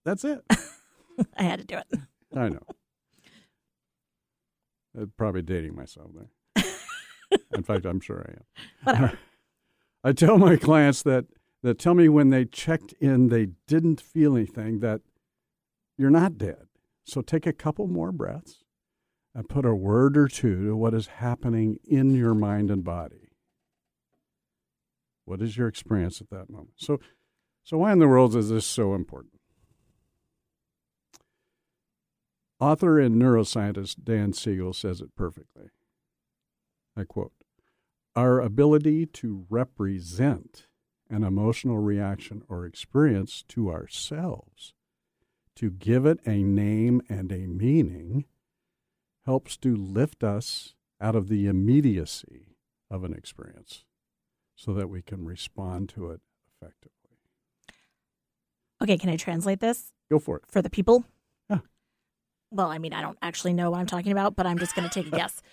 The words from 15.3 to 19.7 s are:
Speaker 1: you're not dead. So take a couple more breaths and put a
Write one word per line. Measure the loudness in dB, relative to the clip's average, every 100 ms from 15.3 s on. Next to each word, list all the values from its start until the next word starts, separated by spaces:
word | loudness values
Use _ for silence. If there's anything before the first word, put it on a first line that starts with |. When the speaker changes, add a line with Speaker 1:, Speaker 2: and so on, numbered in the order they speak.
| _ _ _ _ _ _ 0
Speaker 1:
you're | 4
not | 6 4 0
dead. | -8 -8 -18 _ _ _
So | -10 -8
take | -4 -2 -2
a |
couple | -4 -6 -4 -4
more | -4 -4
breaths | -6 -8 -10 -14 -20 _ _ _ _ _ _ _
and | -14 -6
put | -2
a | 0